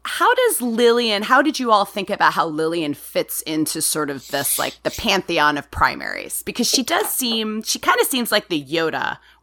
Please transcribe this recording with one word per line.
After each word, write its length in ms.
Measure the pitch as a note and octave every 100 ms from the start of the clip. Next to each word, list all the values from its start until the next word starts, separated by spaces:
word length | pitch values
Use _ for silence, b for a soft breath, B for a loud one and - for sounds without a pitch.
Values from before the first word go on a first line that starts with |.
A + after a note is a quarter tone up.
how 300 | - - F4+
does 280 | B4 B4 -
Lillian, 600 | B3 A3+ A#3+ A#3 A#3+ G3+
how 220 | G#3 C4
did 160 | D4 -
you 120 | B3
all 140 | G#3+ G3+
think 240 | G#3 F#3+
about 240 | F#3 D#3+
how 140 | D#3 D#3+
Lillian 480 | D3+ D#3+ E3+ D3+ C#3
fits 460 | - F#3 D#3+ -
into 380 | - D#3 D3+ E3
sort 260 | D3+ D#3+ D3
of 180 | C#3 -
this, 280 | C#3+ C#3+ -
like, 240 | C3 -
the 80 | D#3
pantheon 640 | - A3+ G3+ - E3 D3 D3
of 140 | -
primaries? 720 | - C3 C#3 G#1+ G1+ - -
Because 260 | - G3+ A3+
she 140 | -
does 260 | A#3+ F4 G#4+
seem, 540 | - B3 A3+ G#3+ G#3+
she 160 | A3 -
kinda 260 | - - -
seems 260 | C4 A#3
like 160 | G#3 -
the 160 | D#3+
Yoda 560 | C3 E3 D#3+ C#3 - - b b